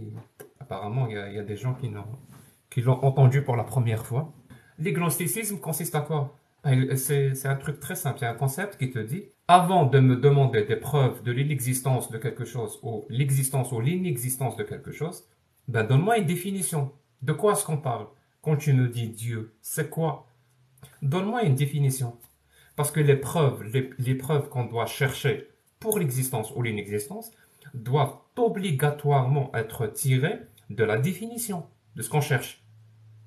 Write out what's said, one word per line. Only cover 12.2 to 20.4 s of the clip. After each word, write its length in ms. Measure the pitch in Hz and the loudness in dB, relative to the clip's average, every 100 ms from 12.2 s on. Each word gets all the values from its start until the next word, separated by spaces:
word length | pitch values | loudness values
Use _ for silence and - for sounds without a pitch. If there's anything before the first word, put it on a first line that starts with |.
| 117 - 120 | -6 -6 -8
chose 340 | 127 107 - | -6 -8 -6
ou 220 | 117 110 - | -6 -6 -4
l'existence 640 | 113 143 135 131 139 127 | 0 4 4 2 0 0
ou 80 | 117 | 0
l'inexistence 800 | 123 180 185 123 123 - 113 - | 2 2 0 0 -2 -2 -4 -4
de 60 | |
quelque 280 | - 139 - | -6 -8 -12
chose, 320 | - 160 - - _ _ _ - | -8 -8 -8 -18 _ _ _ -4
ben, 160 | 113 | 0
donne-moi 340 | 107 135 196 233 | 4 4 6 4
une 80 | 160 | 2
définition. 680 | 175 202 196 175 156 135 - _ _ | -2 -2 -4 -4 -2 -4 -6 _ _
De 120 | 127 | -4
quoi 200 | 151 208 | 0 2
est-ce 120 | 208 - | 2 0
qu'on 120 | 151 | -2
parle ? 300 | 131 110 104 - _ _ | -2 -4 -8 -18 _ _
Quand 140 | - 147 | 0 0
tu 180 | 147 | 4
me 140 | 131 123 | 4 4
dis 220 | 117 110 | 0 -6
Dieu, 440 | 101 117 117 110 _ | -6 -6 -6 -8 _
c'est 280 | - - - | -8 -6 -4
quoi ? 380 | - 160 139 - _ | -2 -2 -2 -10 _